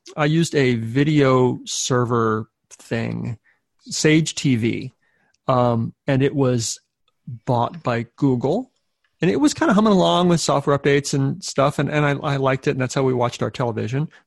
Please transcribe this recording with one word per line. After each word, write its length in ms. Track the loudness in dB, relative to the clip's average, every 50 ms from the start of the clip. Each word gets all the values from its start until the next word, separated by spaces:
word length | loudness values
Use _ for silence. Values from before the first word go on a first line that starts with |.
| _ -12 -4
I 120 | -2 0
used 280 | 2 2 2 0 0 0
a 200 | 0 2 2 0
video 840 | 0 -2 -2 0 0 0 2 4 4 4 4 4 4 4 2 0 -2 -8
server 880 | -10 -8 -6 -4 -2 0 0 0 0 0 0 0 0 0 -2 -4 -8 _ _ _ _
thing, 680 | -20 -20 -10 -6 -6 -4 -4 -4 -6 -6 -6 -8 -10 -12 _ _ _ _ _ _ _ _
Sage 560 | _ -10 -4 0 2 4 4 4 2 0 -4
T 220 | -2 0 0 0
V, 360 | 2 0 -2 -2 -4 -8 -10 -14 _ _ _ _ _ _ _ _ _ _ -2
um, 460 | 0 2 2 2 0 0 -2 -4 -8 _ _
and 160 | -2 0 0 0
it 120 | 0 0
was 460 | 0 0 0 0 0 -2 -6 -8 -12 _ _ _ _ _ _ _ _ _ -16 -16 -8 -4
bought 360 | -2 0 0 0 -2 -4 -6 -6
by 240 | -4 -4 -4 -4 -8 _
Google, 560 | -2 0 0 0 0 0 -2 -2 -4 -4 -8 _ _ _ _ _ _ _ _ _ _ -2
and 80 | 0
it 100 | 2 2
was 140 | 2 2 2
kinda 180 | 0 0 2 2
humming 200 | 4 4 4 4
along 360 | 4 4 4 2 2 2 2
with 120 | 2 2
software 360 | 2 0 0 0 0 0 0 0
updates 360 | 2 2 2 2 0 0 -2
and 280 | -2 -2 -2 -4 -6 -10
stuff, 360 | -6 -2 0 0 0 0 -2
and, 100 | -2 -2
and 140 | 0 0 0
I, 60 | 0 0 -2 -4 -4 -2
I 20 |
liked 300 | 0 0 0 0 0 -2
it, 60 | -2 -2
and 80 | -2
that's 140 | -4 -4 -2
how 100 | 0 0
we 100 | 0 0
watched 280 | 0 -2 -2 -4 -4 -6
our 80 | -6
television 600 | -4 -4 -4 -4 -4 -4 -6 -4 -4 -4 -4 -6 -8 -16 _